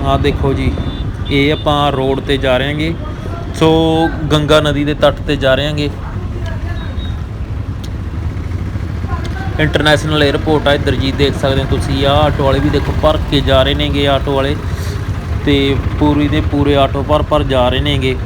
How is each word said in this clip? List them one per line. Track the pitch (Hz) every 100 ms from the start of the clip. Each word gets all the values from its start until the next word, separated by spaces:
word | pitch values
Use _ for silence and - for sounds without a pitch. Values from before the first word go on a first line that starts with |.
| 139
ਆਹ | 135
ਦੇਖੋ | 139 143 139
ਜੀ, | 135 135 127 - - - - -
ਇਹ | 143 143
ਆਪਾਂ | 151 151 147 143
ਰੋਡ | 131 131 135
'ਤੇ | 110 139
ਜਾ | 131 127
ਰਹੇ | 135
ਹਾਂਗੇ। | 147 160 165 - - - - -
ਸੋ | - 160 160 160 160 165 165 151
ਗੰਗਾ | 151 147 156
ਨਦੀ | 151 143
ਦੇ | 147
ਤੱਟ | 147 147
'ਤੇ | - - 143
ਜਾ | 135
ਰਹੇ | 131 147
ਹਾਂਗੇ। | 151 147 - - - - - - - - - - - - - - - - - - - - - - - - - - - - - - - - - - - - -
ਇੰਟਰਨੈਸ਼ਨਲ | 151 147 151 151 151 151
ਏਅਰਪੋਰਟ | 143 143 156 151 143
ਆ |
ਇੱਧਰ | 143 143
ਜੀ, | 127 135
ਦੇਖ | 131 139
ਸਕਦੇ | 135 139 135
ਹੋ | 135
ਤੁਸੀਂ। | - - 135 139
ਆਹ | 147
ਆਟੋ | 151 143
ਵਾਲੇ | 139 135
ਵੀ | 147
ਦੇਖੋ | 143 - 135
ਭਰ | 156 151 -
ਕੇ | 143
ਜਾ | 131 135
ਰਹੇ | 135
ਨੇਗੇ, | 147 147 143 143
ਆਟੋ | 139 139
ਵਾਲੇ | 139 135 151 - - - - - - - -
ਤੇ | - 143 139 135 - -
ਪੂਰੀ | 151 147 147
ਦੇ | 151
ਪੂਰੇ | 156 143 143 143
ਆਟੋ | 135 139 135
ਭਰ | 151
ਭਰ | 147 151
ਜਾ | 143 131 123
ਰਹੇ | 131
ਨੇਗੇ। | 143 139 131 123